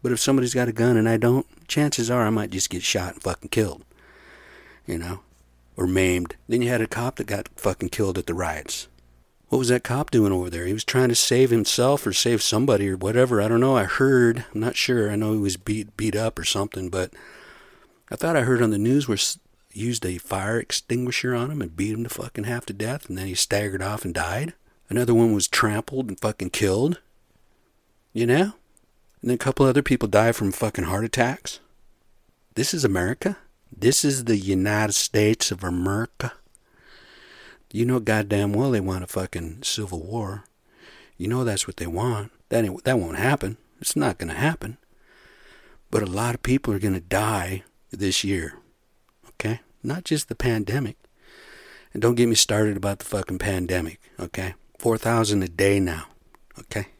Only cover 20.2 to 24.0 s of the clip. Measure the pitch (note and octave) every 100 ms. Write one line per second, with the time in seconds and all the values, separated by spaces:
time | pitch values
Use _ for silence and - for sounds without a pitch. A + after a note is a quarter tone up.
20.2 | - G2 G2 A#2 - - - A#2 B2 A#2+
21.2 | B2+ A#2+ B2+ D3+ F2+ D#2+ G2+ G#2+ A#2 -
22.2 | B2 - G#2 A#2+ - G2 G#2+ C#3+ - F#2
23.2 | F#2+ F2+ - G2+ G#2 F#2+ F#2+ G#2